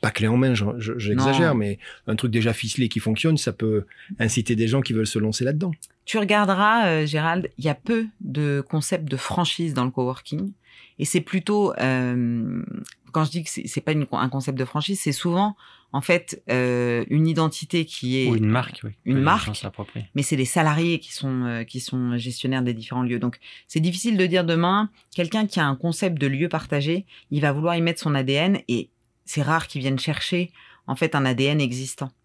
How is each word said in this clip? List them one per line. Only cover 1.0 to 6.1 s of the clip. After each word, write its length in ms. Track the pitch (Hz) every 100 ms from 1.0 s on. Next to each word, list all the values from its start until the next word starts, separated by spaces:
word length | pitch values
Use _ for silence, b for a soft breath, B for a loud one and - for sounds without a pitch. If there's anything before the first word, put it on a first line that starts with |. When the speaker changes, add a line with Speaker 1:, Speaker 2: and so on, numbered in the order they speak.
| 104 104 135 135 165
Speaker 2:
Non. 60 | 127
Speaker 1:
mais 180 | 104 101 B B -
un 80 | 107
truc 160 | 123
déjà 200 | 113 113
ficelé 360 | 110 113 - 120
qui 100 | 113
fonctionne, 380 | 113 110 165 156
ça 140 | -
peut 340 | 104 113 107 101 B B 196
inciter 380 | 113 123 110 113
des 100 | 113
gens 140 | 131
qui 100 | 127
veulent 140 | 110 107
se 140 | 113
lancer 240 | 107 107
là-dedans. 260 | 127 151 185 156 - _
Speaker 2:
Tu 140 | -